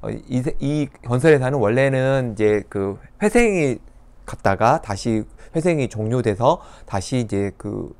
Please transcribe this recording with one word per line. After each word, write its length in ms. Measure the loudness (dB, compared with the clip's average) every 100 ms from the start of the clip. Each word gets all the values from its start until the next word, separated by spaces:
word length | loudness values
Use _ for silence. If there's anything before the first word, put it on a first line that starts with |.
어, 60 | -8 -10 -6
이 120 | -4
세-, 140 | -4 -4
이 280 | -2 -2 -4 -8 -4
건설회사는 540 | 2 6 6 4 0
원래는 720 | 2 2 2 2 0 0 -2
이제 320 | 0 2 2 -2
그 280 | -4 -4 -6 -14 -2
회생이 580 | 0 2 2 2 0 -2 -10 -20 -20 -20 -16
갔다가 540 | -2 0 2 2 2
다시 460 | -2 -6 -2 -2 -4 -14 -8
회생이 360 | -2 0 0 -2
종료돼서 720 | -4 -2 0 0 2 2 2 -4 -20 -8
다시 340 | -6 -4 -4
이제 320 | -2 -2 -4 -6
그 360 | -10 -10 -12 -14